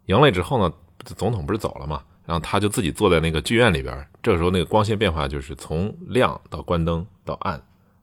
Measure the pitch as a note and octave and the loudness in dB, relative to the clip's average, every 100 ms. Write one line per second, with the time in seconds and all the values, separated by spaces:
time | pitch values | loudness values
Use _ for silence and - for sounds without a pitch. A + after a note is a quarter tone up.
0 | - G2 D3 F2+ E2+ C3+ F2+ - _ - | 0 4 4 4 -2 0 0 -2 _ -20
1 | - - F#2+ A2 C#2+ A2 - - C#2 D2+ | -16 -4 -4 -2 -4 -4 -4 -8 -8 -8
2 | - _ - E2+ - G2+ G#2 B2 D#2+ - | -10 _ -6 -4 0 0 0 0 -2 2
3 | G#2 E2 E2 D#2 - A2+ A#2+ D2+ B1+ C2 | 4 4 2 -2 0 4 4 2 -4 -10
4 | - _ A#2+ F2 F2+ F#2 D#2+ A#2 G#2+ G#2 | -14 _ 0 2 2 2 2 2 2 0
5 | G2+ D#2 C#2 C#2+ C#2 C#2 - D#2 G2+ E3 | 0 0 -4 -4 -10 -14 -6 -4 -4 -8
6 | F3+ A2+ A#2+ - - - - E2+ E2 E2 | -4 0 2 0 -10 -12 -2 0 0 -2
7 | - _ - - G2 D2+ - _ _ _ | -6 _ -10 -8 -6 -8 -12 _ _ _